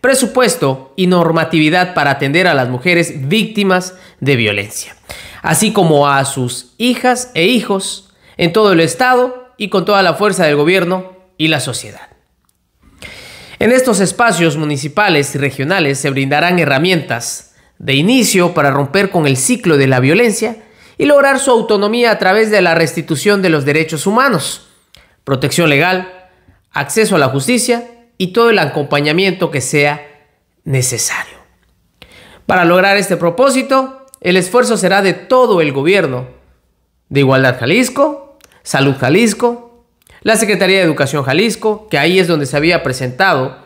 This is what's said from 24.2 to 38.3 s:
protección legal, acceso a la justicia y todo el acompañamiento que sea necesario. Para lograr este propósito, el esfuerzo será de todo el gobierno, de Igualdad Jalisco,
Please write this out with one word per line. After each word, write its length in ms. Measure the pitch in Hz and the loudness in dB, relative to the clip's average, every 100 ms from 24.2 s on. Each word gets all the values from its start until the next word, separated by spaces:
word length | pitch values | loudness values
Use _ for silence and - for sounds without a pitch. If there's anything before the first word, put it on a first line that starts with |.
| 269 185 - - _ _ _ - _ _ | 0 0 -4 -12 _ _ _ -20 _ _
protección 460 | - 131 143 170 165 | -6 -2 -2 0 2
legal, 440 | 139 175 185 185 - - _ _ _ _ | 2 2 -2 -6 -18 -20 _ _ _ _
acceso 440 | - 143 220 214 180 | -8 -4 -2 2 2
a 20 | |
la 100 | 131 | 2
justicia 600 | 135 135 240 233 240 240 - _ _ | 0 0 -2 0 -4 -4 -20 _ _
y 160 | 185 | -4
todo 160 | 233 233 | 2 2
el 80 | 208 | 2
acompañamiento 920 | 151 151 143 147 147 160 196 185 170 | 0 -2 -2 -2 0 0 0 -2 -4
que 120 | 143 | -4
sea 440 | - 151 143 147 - - _ _ _ _ | -2 0 0 -2 -12 -20 _ _ _ _
necesario. 760 | - 131 123 117 - - - - _ _ _ _ _ _ - - - - | -6 -4 -2 -4 -6 -6 -10 -18 _ _ _ _ _ _ -20 -20 -20 -12
Para 220 | - 190 170 | -2 2 4
lograr 320 | 180 196 202 | 4 4 0
este 180 | 196 175 | 0 -2
propósito, 880 | 170 170 277 254 240 262 269 - - - | -2 2 2 2 0 0 -2 -10 -20 -8
el 160 | 180 185 | 0 0
esfuerzo 400 | 180 240 233 214 | 2 0 0 0
será 240 | 185 196 | 2 2
de 140 | 196 | 0
todo 480 | - - 254 254 185 | -2 0 2 4 2
el 100 | 151 | 0
gobierno, 540 | 135 147 196 156 127 127 - _ _ _ _ _ _ _ | 0 0 0 0 -6 -10 -20 _ _ _ _ _ _ _
de 120 | 135 | 2
Igualdad 380 | 135 131 131 123 | 4 4 2 0
Jalisco, 800 | 120 214 247 262 302 294 - | -2 0 0 0 -2 -2 -16